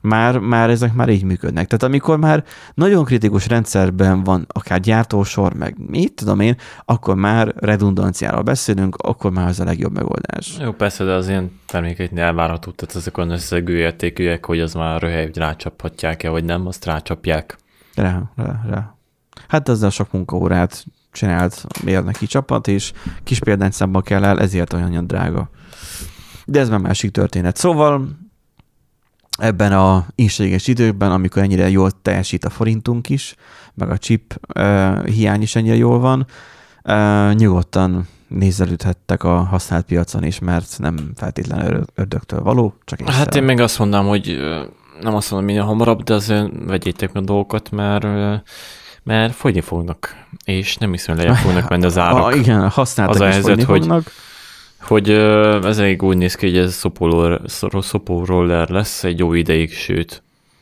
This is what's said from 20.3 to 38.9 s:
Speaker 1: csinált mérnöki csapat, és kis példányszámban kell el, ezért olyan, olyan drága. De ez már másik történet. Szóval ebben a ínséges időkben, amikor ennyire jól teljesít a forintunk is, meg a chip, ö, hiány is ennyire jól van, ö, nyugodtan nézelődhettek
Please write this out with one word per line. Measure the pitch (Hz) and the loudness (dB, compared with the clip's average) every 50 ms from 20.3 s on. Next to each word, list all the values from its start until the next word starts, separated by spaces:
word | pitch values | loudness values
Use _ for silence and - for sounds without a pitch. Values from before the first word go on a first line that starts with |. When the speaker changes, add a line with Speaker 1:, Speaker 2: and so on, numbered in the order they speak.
| - 90 90 90 92 90 87 - - - - - _ _ _ _ | -4 -2 0 2 2 2 2 0 -2 -10 -20 -20 _ _ _ _
Speaker 1:
csinált | _ - - 98 87 85 90 90 - - - - - - - | _ -4 -2 0 0 0 0 -2 -2 -6 -16 -16 -14 -8 -4
mérnöki | 95 95 95 82 92 101 - - | 0 0 0 0 -2 -4 -6 -6
csapat, | - - 139 135 - 127 113 - - | -2 -2 -4 -2 0 -4 -2 0 0
és | 98 98 - - - - - - - - - | -2 -2 -2 -6 -12 -12 -12 -12 -12 -12 -4
kis | - 127 - | -2 -2 0
példányszámban | - 110 101 98 98 95 - - - 95 95 95 | 2 0 2 2 2 0 0 0 -2 0 2 0
kell | 92 - 101 95 101 | 0 2 0 2 4
el, | 101 101 - | 2 4 2
ezért | - 92 95 90 85 - | 2 0 0 -2 -2 -2
olyan, | - 85 90 90 | -2 -4 -2 -2
olyan | 85 85 87 | -2 -4 -4
drága. | 90 - 90 90 82 85 - - - - - - - - - - - - - - - - - - - - - - | -4 -2 -2 -2 -2 -2 -4 -6 -6 -10 -20 -20 -20 -20 -20 -18 -16 -16 -14 -16 -16 -18 -20 -20 -20 -20 -18 -8
De | - 135 143 | 0 2 2
ez | 135 113 | 4 4
már | 110 104 | 2 0
másik | 92 90 98 - - 101 | 0 0 -2 -2 -2 -2
történet. | - - 98 90 - 90 87 90 90 | 0 0 0 0 0 0 0 0 -2
Szóval | - - 180 165 147 151 147 143 139 135 143 147 156 190 - _ _ _ _ _ _ _ _ _ _ _ _ _ _ _ _ _ _ _ _ - - | 0 0 2 4 4 4 2 2 0 -2 -6 -10 -14 -18 -20 _ _ _ _ _ _ _ _ _ _ _ _ _ _ _ _ _ _ _ _ -8 -2
ebben | 104 113 104 87 104 101 | -2 -2 2 2 2 4
a | 98 95 95 95 95 92 85 - - | 6 6 6 6 6 4 2 -2 0
ínséges | - 120 101 - - 104 95 92 95 - | 2 2 2 2 0 0 0 0 0 0
időkben, | 131 123 120 117 113 101 98 98 98 | 0 2 4 2 2 2 2 0 2
amikor | 90 95 92 90 - 98 | 2 2 0 0 2 2
ennyire | 98 98 98 92 92 92 | 2 2 4 2 4 4
jól | 95 95 95 95 98 _ | 4 4 4 2 0 _
teljesít | _ 95 98 95 95 - - 90 - | _ -2 0 0 -2 -2 -4 -4 -4
a | - | -6
forintunk | - - 113 113 110 110 - 120 120 120 120 - | -4 -2 -2 0 0 -2 -2 -2 -4 -4 -2 -2
is, | 139 139 - - - _ _ - - - - - _ | -4 -4 -4 -8 -16 _ _ -20 -20 -20 -20 -20 _
meg | - 92 - | -6 -4 -4
a | - 98 | -4 -4
chip, | - - 117 107 _ _ - - - - - | 0 0 -2 -2 _ _ -16 -16 -16 -8 -2
ö, | - - 101 101 98 95 95 95 98 - | 0 2 2 4 4 2 2 0 -2 -2
hiány | - 107 110 107 104 101 104 | -2 0 2 2 2 2 0
is | 107 107 - | -2 0 0
ennyire | 113 113 110 113 | 0 2 4 4
jól | 117 117 120 120 120 | 4 4 4 4 4
van, | 123 131 131 131 131 - - - - - - - - _ _ _ | 4 2 2 2 0 -4 -8 -20 -20 -20 -20 -20 -20 _ _ _
ö, | _ - 104 107 104 104 104 104 101 101 | _ 0 2 4 4 4 4 4 4 4
nyugodtan | 104 110 113 104 92 90 85 _ - 95 92 92 90 90 90 - - _ _ _ | 4 4 4 4 4 2 0 _ 0 0 0 2 0 -2 -4 -6 -12 _ _ _
nézelődhettek | - 92 98 95 90 98 95 87 87 82 - 95 | -2 0 2 2 2 2 0 0 0 -2 -2 -2